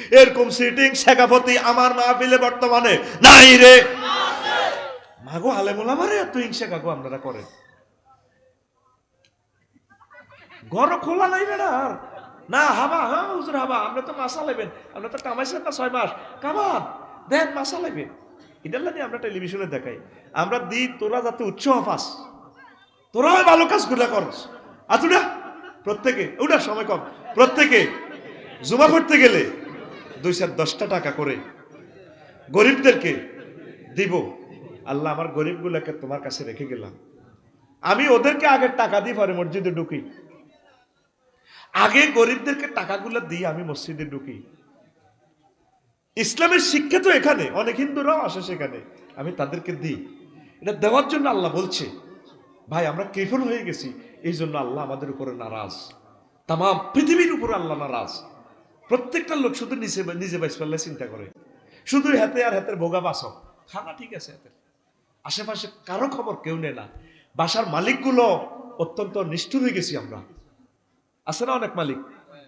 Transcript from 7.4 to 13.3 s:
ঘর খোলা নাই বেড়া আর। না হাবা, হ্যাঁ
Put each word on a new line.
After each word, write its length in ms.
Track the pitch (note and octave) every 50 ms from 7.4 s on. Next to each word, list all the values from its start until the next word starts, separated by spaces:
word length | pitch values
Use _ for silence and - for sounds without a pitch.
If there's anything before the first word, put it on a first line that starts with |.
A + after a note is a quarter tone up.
| G2 - - _ _ _ _ _ _ _ _ _ _ _ _ _ _ _ _ _ _ _ _ _ _ _ _ _ _ _ _ _ _ _ _ _ _ _ _ _ _ _ _ _ _ _ _ _ _ _ G4+ G4+ _ _ - - - _ - - - - - - - A2+
ঘর 300 | - G#3 C4+ E4+ F4 -
খোলা 280 | - D4+ E4+ F#4 F#4
নাই 180 | F#4 F#4 F#4 G4+
বেড়া 240 | G#4 G4+ F#4+ G4 F4+
আর। 460 | C4 B3+ C#4 D#4 - - - - - - - - - - - -
না 160 | - C4+ D4+
হাবা, 420 | C#4+ A3+ A3 C4 C#4+ E4 D#4+ D#4
হ্যাঁ 280 | A3+ C4+ E4+ F#4 G4